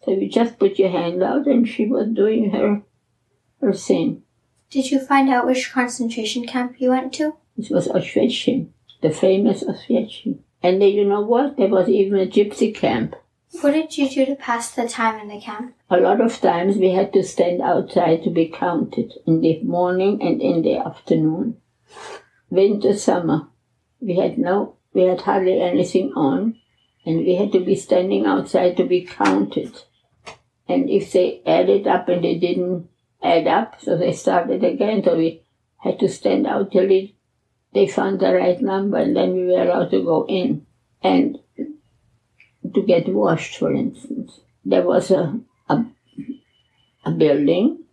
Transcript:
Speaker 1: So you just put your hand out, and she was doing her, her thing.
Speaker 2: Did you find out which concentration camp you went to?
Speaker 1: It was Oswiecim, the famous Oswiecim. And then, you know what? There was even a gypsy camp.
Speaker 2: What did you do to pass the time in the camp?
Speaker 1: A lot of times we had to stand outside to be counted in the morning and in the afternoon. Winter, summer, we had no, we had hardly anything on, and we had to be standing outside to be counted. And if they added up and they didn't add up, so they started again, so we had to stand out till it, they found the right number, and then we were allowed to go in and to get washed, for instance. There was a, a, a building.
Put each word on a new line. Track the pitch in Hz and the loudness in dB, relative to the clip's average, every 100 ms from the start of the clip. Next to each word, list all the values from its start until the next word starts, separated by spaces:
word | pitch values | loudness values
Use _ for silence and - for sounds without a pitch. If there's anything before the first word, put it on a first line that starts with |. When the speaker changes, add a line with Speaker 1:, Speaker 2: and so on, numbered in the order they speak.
Speaker 1:
So | - | -2
you | 196 196 | -2 0
just | 226 233 - | 0 0 2
put | 202 - | 0 2
your | 190 | 0
hand | 180 170 180 | 0 -4 -2
out, | 190 277 294 | -2 0 2
and | 240 233 | 2 0
she | - 214 | -2 -2
was | 262 214 | 0 -2
doing | 214 202 220 208 | 0 0 2 0
her, | 202 208 208 - _ _ _ _ _ _ _ | 0 0 -2 -6 _ _ _ _ _ _ _
her | 233 | -2
thing. | 185 - 185 160 165 _ _ _ _ _ | -2 0 0 0 -6 _ _ _ _ _
Speaker 2:
Did | 269 262 | -4 -2
you | 269 | -2
find | 262 277 269 | 0 2 2
out | 247 240 | 2 0
which | 254 - | -2 -2
concentration | 262 247 - 233 226 214 247 233 | -4 -4 -2 -6 -4 -6 -6 -6
camp | 262 247 - | -6 -6 -2
you | 254 | 0
went | 254 262 | 0 -2
to? | - 302 302 _ - | -4 -4 -6 _ -12
Speaker 1:
It | - | -4
was | - - | -2 0
Oswiecim, | - - - 240 - - 139 - _ _ _ | -2 -2 0 0 0 -2 -2 -6 _ _ _
the | 160 | -2
famous | 156 185 190 214 190 | 2 2 4 2 0
Oswiecim. | - - - 226 - - - - _ _ | -6 -8 -2 -2 -2 -8 -10 -10 _ _
And | 180 190 | 0 4
then, | 202 | 4
you | 202 202 | 4 2
know | 202 | 0
what? | 208 240 285 277 | 2 2 0 0
There | 220 | 2
was | 196 185 | 2 2
even | 208 196 202 | 2 2 2
a | 185 | 2
gypsy | - 202 - 226 | 2 2 0 -2
camp. | 220 - - 156 - _ _ _ - | 0 -2 0 -4 -8 _ _ _ -2
Speaker 2:
What | 294 | 0
did | 302 311 - | 0 -2 -2
you | 269 | -2
do | 277 262 | 0 -2
to | 277 | -2
pass | - 233 233 | -4 -6 -4
the | - 233 | -6 -6
time | - 226 220 | -2 -2 -2
in | 208 | -12
the | 208 | -14
camp? | 226 208 247 _ _ | -14 -12 -14 _ _
Speaker 1:
A | 180 | 2
lot | 185 208 | 4 2
of | 233 - | 0 0
times | - 175 180 202 | 0 0 0 2
we | 185 | 2
had | 185 196 | 2 2
to | 202 | 0
stand | - - 175 180 | -2 -2 -2 0
outside | - 180 - - 175 165 | 0 0 0 0 2 0
to | 175 | 0
be | 170 165 | -2 -2
counted | - 180 170 - - 226 - - | -2 -4 -2 -4 -6 -8 -6 0
in | 160 | 2
the | 165 160 | 2 0
morning | - 175 180 185 196 208 | -2 0 0 2 0 0
and | - - | -2 0
in | 175 170 | 0 2
the | 160 - | 2 0
afternoon. | - - - 165 156 160 208 233 _ _ _ - - - _ _ _ | -4 -10 -2 2 2 0 -4 -8 _ _ _ -20 -18 -20 _ _ _
Winter, | 180 202 208 - 202 | 2 2 2 0 0
summer, | - 180 165 147 - _ _ _ _ _ | 0 0 0 -2 -4 _ _ _ _ _
we | 226 175 | -4 0
had | - - | 0 -2
no, | 175 196 - - _ | 0 0 -2 -10 _
we | 196 | 2
had | 185 180 | 2 2
hardly | - 196 185 190 | 0 0 2 2
anything | 180 180 180 185 196 - | 0 0 0 0 -2 -2
on, | 139 135 214 226 _ _ _ _ - | 0 0 -2 -6 _ _ _ _ -4
and | 165 | -2
we | 170 180 | 2 0
had | 208 | 2
to | 185 | 0
be | 180 190 | 0 -2
standing | - 180 185 196 214 | 2 0 2 0 2
outside | 190 - - 180 175 | 0 0 2 2 2
to | 175 | 0
be | 180 175 | 0 -2
counted. | - 202 95 - - - - - _ _ _ - - _ _ - | -2 0 2 0 -4 -8 -14 -20 _ _ _ -20 -20 _ _ -2
And | 180 - | -2 0
if | 196 - | -2 0
they | 190 180 - - | 0 0 -2 0
added | 165 180 202 202 | 2 4 2 2
up | 185 - | -2 0
and | 180 | -2
they | 170 170 | 0 0
didn't | 175 185 180 180 170 _ _ _ | -2 -2 -2 -4 -8 _ _ _
add | 180 170 160 | 0 2 2
up, | 185 226 - | 0 -2 -8
so | - 165 | -4 0
they | 180 | 0
started | 160 - 185 170 185 | -2 0 0 0 0
again, | 196 - 202 214 | 0 0 0 2
so | 185 165 | 2 2
we | 165 - _ _ _ _ | 0 -2 _ _ _ _
had | - - | -6 0
to | 202 | -2
stand | - - - - | 0 0 0 0
out | - 196 | -2 0
till | 190 196 | 0 4
it, | 190 196 _ _ _ _ _ _ | 2 0 _ _ _ _ _ _
they | 196 196 | 0 2
found | - 190 190 | 2 -2 0
the | 185 | 2
right | 185 185 180 | 2 2 0
number, | 196 190 202 180 | 0 -2 -2 0
and | 156 151 | 0 2
then | 185 | 0
we | 185 180 | 0 2
were | 180 | 2
allowed | 175 180 175 | 2 0 0
to | 190 | 0
go | 175 160 - | 2 0 0
in | 190 180 151 - _ _ _ | -2 -2 -4 -8 _ _ _
and | - 269 - - _ - 311 - _ _ _ _ _ _ _ _ - | 0 2 2 -2 _ -14 -14 -14 _ _ _ _ _ _ _ _ -4
to | - | -2
get | 202 175 165 | 2 2 2
washed, | 196 196 165 - - | 0 0 0 -4 -6
for | - | -2
instance. | - - - - - - _ _ _ | -2 -2 -6 -12 -12 -12 _ _ _
There | 190 180 | 0 0
was | 180 180 - | 2 0 2
a, | 185 151 - - _ _ | 0 0 -6 -12 _ _
a, | 135 233 _ _ - - - _ _ _ _ _ _ | -2 -2 _ _ -18 -14 -16 _ _ _ _ _ _
a | - | -6
building. | 165 156 143 147 170 240 339 - | 2 2 4 2 2 0 -2 -16